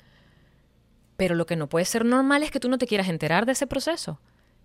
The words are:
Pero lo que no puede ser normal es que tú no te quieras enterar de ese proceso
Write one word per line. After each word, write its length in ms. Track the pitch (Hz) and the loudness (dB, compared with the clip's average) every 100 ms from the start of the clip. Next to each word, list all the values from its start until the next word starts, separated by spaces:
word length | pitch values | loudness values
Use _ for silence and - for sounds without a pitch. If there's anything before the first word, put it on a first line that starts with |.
| _ _ _ _ _ _ _ _ _ _ _ - | _ _ _ _ _ _ _ _ _ _ _ -2
Pero 180 | 185 | 0
lo 120 | 170 165 | 0 -2
que 100 | 165 | -4
no 120 | 143 | -2
puede 160 | 165 | 0
ser 200 | 185 233 | 0 0
normal 380 | 233 254 269 285 | 2 4 4 2
es 80 | 302 | 0
que 100 | 269 | -2
tú 80 | 247 | -2
no 100 | 254 | 0
te 80 | 247 | 0
quieras 220 | 208 190 | 0 -2
enterar 380 | 160 151 175 233 | -2 2 2 2
de 60 | |
ese 140 | 262 269 | 0 -2
proceso 540 | 269 302 339 - 151 _ _ _ _ | -4 -4 -4 -6 -12 _ _ _ _